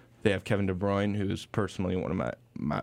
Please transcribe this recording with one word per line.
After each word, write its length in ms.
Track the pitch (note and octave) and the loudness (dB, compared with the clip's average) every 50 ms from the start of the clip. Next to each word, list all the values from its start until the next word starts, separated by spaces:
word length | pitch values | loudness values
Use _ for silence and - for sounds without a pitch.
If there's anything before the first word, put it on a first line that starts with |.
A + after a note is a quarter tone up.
| - - - - - | -12 -20 -10 -2 0
They 60 | A2 G2 | 2 2
have 100 | F#2 - | 2 0
Kevin 240 | - A2 G2+ G2+ | 0 0 2 2
De 80 | F#2+ F#2 | 2 0
Bruyne, 420 | F2 G2+ G2+ G2 G2 G2+ G#2 G2+ | 0 0 2 2 2 2 2 0
who's 300 | G#2 G2 G2 G2 F#2 - | 0 0 -2 -2 -4 -6
personally 480 | - - A#2 G2+ F#2 - - F#2+ F2+ F#2 | -4 -2 -2 0 0 -2 -2 -2 0 0
one 160 | F#2 - - | 0 0 0
of 60 | F2 | -2
my, 160 | F#2 C2 A#1 - - - _ _ | -2 -2 -2 -4 -8 -12 _ _
my, 260 | - - D2 - - | -6 -4 -2 -2 -4